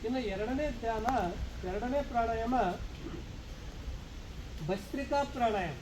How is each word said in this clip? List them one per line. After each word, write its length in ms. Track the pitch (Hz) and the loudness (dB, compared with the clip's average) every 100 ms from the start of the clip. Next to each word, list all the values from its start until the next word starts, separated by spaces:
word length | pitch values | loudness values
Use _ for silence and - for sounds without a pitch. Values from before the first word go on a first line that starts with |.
| 220 | 2
ಇನ್ನು 140 | 254 | 0
ಎರಡನೇ 520 | 214 190 220 262 302 | 2 0 2 2 2
ಧ್ಯಾನ, 340 | 233 226 220 220 262 175 175 - - 180 | 0 0 2 4 4 2 0 -4 -4 -2
ಎರಡನೇ 360 | 202 247 277 | -2 2 0
ಪ್ರಾಣಾಯಾಮ 520 | 277 240 226 226 233 254 185 - - - - - - - - - - - - - - - - - - - 151 | 2 2 2 2 2 4 4 0 -6 -6 -6 -6 -6 -10 -10 -8 -8 -6 -6 -6 -8 -10 -8 -8 -8 -6 -2
ಭಸ್ತ್ರಿಕಾ 560 | 202 - 277 277 285 | -2 -2 -4 2 2
ಪ್ರಾಣಾಯಾಮ. 520 | 285 262 233 208 170 127 | 2 4 4 4 0 -4